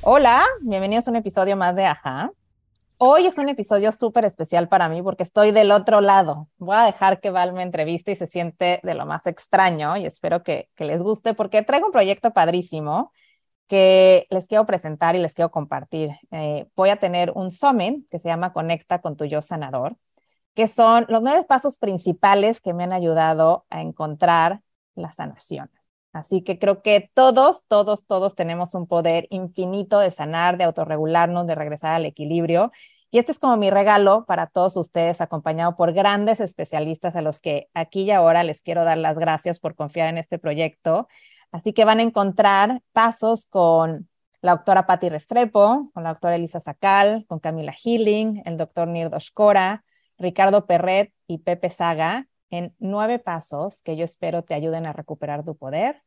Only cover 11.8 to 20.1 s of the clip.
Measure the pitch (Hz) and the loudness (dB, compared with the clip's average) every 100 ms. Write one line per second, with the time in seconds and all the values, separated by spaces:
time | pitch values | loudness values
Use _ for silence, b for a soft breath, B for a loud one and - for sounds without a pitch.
11.8 | 415 262 196 196 233 214 165 180 175 160 | 0 2 2 0 0 2 2 0 -4 -8
12.8 | 151 165 302 _ _ _ _ _ _ 196 | -4 -4 -6 _ _ _ _ _ _ 4
13.8 | 190 185 190 185 - 190 180 214 220 185 | 6 8 8 6 4 -6 0 0 2 -2
14.8 | 156 151 170 180 165 - 170 - 147 143 | -4 -2 0 0 -2 -2 -4 -2 -8 -10
15.8 | 147 160 156 147 _ 160 151 147 - - | -8 -8 -8 -8 _ -10 -8 -8 -10 0
16.8 | 190 202 190 175 175 - 185 180 285 247 | 2 2 -2 -2 -2 -2 -8 -2 0 2
17.8 | 185 285 - 170 170 165 180 170 160 165 | -2 -6 -10 -10 -6 -4 -4 -6 -4 -6
18.8 | _ 180 170 147 151 151 151 165 143 131 | _ -6 -6 -8 -6 -6 -6 -10 -8 -6
19.8 | 135 240 _ | -8 -10 _